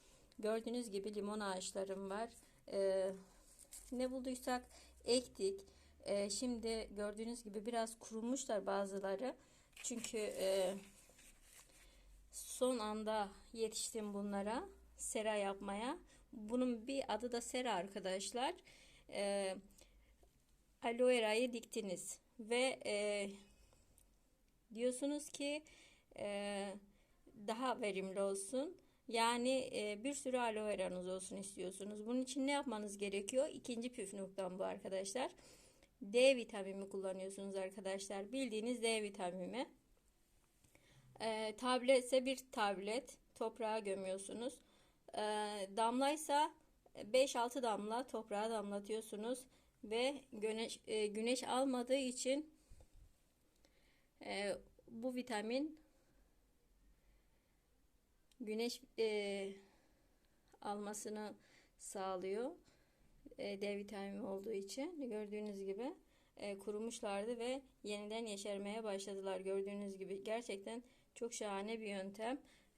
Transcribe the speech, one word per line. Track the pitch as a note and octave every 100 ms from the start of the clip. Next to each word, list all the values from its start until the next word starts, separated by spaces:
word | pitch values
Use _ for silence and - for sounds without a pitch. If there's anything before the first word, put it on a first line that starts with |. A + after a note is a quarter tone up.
| - - - -
Gördüğünüz | G#3+ A3+ A3+ A#3+ A3+
gibi | G3 G3+ G#3
limon | G3+ G#3+
ağaçlarım | G3+ F#3 F#3 G3 G3 G3 G3
var. | G3+ A#3 - - - -
E, | G3+ G3 F#3+ F#3+ F#3+ F#3 - - - - - -
ne | B3 B3+
bulduysak | C4 B3+ B3+ C4 B3 B3 - - - -
ektik. | B3 B3+ - G3 G3 - - - - -
E, | G3+ G3+
şimdi | - B3 A#3 A3+ A3+ G#3+
gördüğünüz | G#3 G#3 G#3 A3+ A#3
gibi | G#3+ G3+ G#3
biraz | A#3 A3+ -
kurumuşlar | - A3 A#3 C4+ - G#3+ F#3+
bazıları. | G3 G3 G3 F#3+ F#3+ B3+ - - - - -
Çünkü, | - A#3 - A3
e, | G#3 - F#3+ G3 F#3 G3+ G3+ - - - - - - - - - - - - - -
son | - - - B3+ B3+
anda | G#3+ G#3+ G#3+ A3 G3 - -
yetiştim | A#3 A3 A3 - A3+ G#3
bunlara. | G3+ G3+ G3+ G3+ A#3+ G4 - - -
Sera | - A#3 G#3+ G#3
yapmaya. | G3 G3 G3+ G3+ A#3+ F4 - - -
Bunun | A#3 G#3 B3 B3+ A#3 A#3
bir | C#4 -
adı | G#3+ A#3+
da | A#3+
sera | - B3+ B3
arkadaşlar. | F#3+ F#3+ G#3 F#3 F#3+ G3 A#3+ C#4 F4+ - - - - -
E, | - G3+ G3+ F#3+ F#3+ - - - - - - - _ _ - _ _
aloe | B3 A#3 B3
vera'yı | B3 A3 A3 B3+
diktiniz | A#3 - A3+ G3+ F3 - - - -
ve, | G#3+ A#3+ C4 C4 -
e, | G#3 G#3 G#3 G3+ G3+ - - - - - - - _ _ _ _ _ _
diyorsunuz | A3 B3 B3 C#4 D4 D4
ki, | - C#4+ D4 D4+ - - - _ -
e, | G#3 G3+ G3+ G3+ G3 G3 G3+ - _ _ - - G#3
daha | A3+ C4 A#3
verimli | A3+ F#3+ F#3+ F#3+
olsun. | G3 G3 - C4 D#4 F4+ - _ -
Yani, | A3+ A3+ A#3+ B3 C4 -
e, | - G#3 G#3
bir | B3
sürü | C#4+ C4 B3+
aloe | A#3 G#3+ G#3+
vera'nız | F#3+ F#3 F3+ F3+
olsun | F#3 F#3 G3
istiyorsunuz. | G3 - F#3 F#3+ G3 G#3 G#3+
Bunun | B3+
için | B3+ C#4+ C4+
ne |
yapmanız | C#4+ C#4+ G#3+ G#3 G3+
gerekiyor? | G3+ G3 G3 B3+ D4+
İkinci | - - A#3 B3
püf | B3 F#3+
noktam | G3+ F#3+ F#3+ F#3 F#3
bu |
arkadaşlar. | F#3+ F#3+ F#3+ F#3+ G3 B3 C#4 - - - - - - _
D | G3+ A3+ C4+ B3+
vitamini | A3 G#3+ F#3+ F#3+ G3
kullanıyorsunuz | G3 F#3+ F#3+ F#3+ G3 G3 F#3+
arkadaşlar. | F#3+ G3 F#3+ G3 G3 G3 G#3
Bildiğiniz | C4 C4 G#3+ A3+ B3
D | A3+ A3+
vitamini. | G#3 G3+ F3+ F#3 F3+ A3 E4 - _ - _ _ _ _ _ _ - - - - - -
E, | A3 A3 A3 G#3+
tabletse | B3+ B3+ B3 C4 B3+ C4 B3+
bir | C4 -
tablet | - G#3 F#3+ G3+ A#3 C#4+ - _ -
toprağa | A3+ A3+ A3 A3
gömüyorsunuz. | G3+ F#3+ F#3+ F#3+ G3 G#3 A#3+ - - - - _ - -
E, | G#3+ G#3+ G#3 G#3 G3 G3
damlaysa | A3+ B3 C#4 D4+ - C#4+ D#4 - - _ - -
beş | G#3 B3 C#4 B3
altı | A#3+ C#4+
damla | A#3+ G3+ G#3 A#3 C#4
toprağa | A3+ A3 G3+ A3
damlatıyorsunuz | A3+ G3+ G3+ G#3 A3 A3 G3+ A3+ B3+ - - _ _
ve | G#3 A3+ B3+ C#4+ -
güneş, | A3 G#3+ A3 A3+ - -
e, | G#3+ G#3
güneş | G#3 A3+ C4
almadığı | - B3 C4+ B3+ B3 C#4
için, | B3+ B3 B3 C#4+ D#4 - - - - - - - _ _ _ _ - _ - _ _ _ G#3+
e, | G3 G3+ - - - -
bu | A3+ B3+ B3
vitamin | B3 G#3+ G#3+ B3+ D4+ - - _ _ - - _ _ _ _ _ - - - - _ _ _ _ _ _ _ _ _ _ _ -
güneş, | G#3+ G#3+ A#3+ - - -
e, | A3 G#3+ G3+ G3 G3 G3 - - _ _ _ _ _ _ _ -
almasını | - G#3 G#3 G#3 A3 G#3+ G#3 G3+ - - - _
sağlıyor. | - G#3 F#3+ F#3 F#3+ G3+ C4 F4 - - - _ - - - -
E, | G3+ G3
D | G#3 G3+
vitamini | G#3 G#3 G3 G3+ G3
olduğu | G3 G3+
için | G3+ G3 C4+ D4+ E4 B3
gördüğünüz | G#3+ G#3 G#3 G#3 G3 G3
gibi, | G3 B3+ F#4 - - _ -
e, | G#3 G3
kurumuşlardı | G#3+ G#3 A3+ A#3 G#3+ G3 G#3+ A#3+
ve | A#3+ C4+ - _
yeniden | G3+ G#3 G#3 A3 A#3
yeşermeye | G3+ G#3 G3+ G3+ A3
başladılar. | A3 G3 G3 G3 F#3+ F#3
Gördüğünüz | F#3+ G3 G3 G3+ G3+ F#3+
gibi | F#3 G3
gerçekten | G#3+ A3+ A#3+ G3 G#3 A#3 - - _
çok | - A#3
şahane | - G#3+ G3 G3+ A3+
bir | G#3+
yöntem. | G3 F#3+ G3+ A3 D4 - - -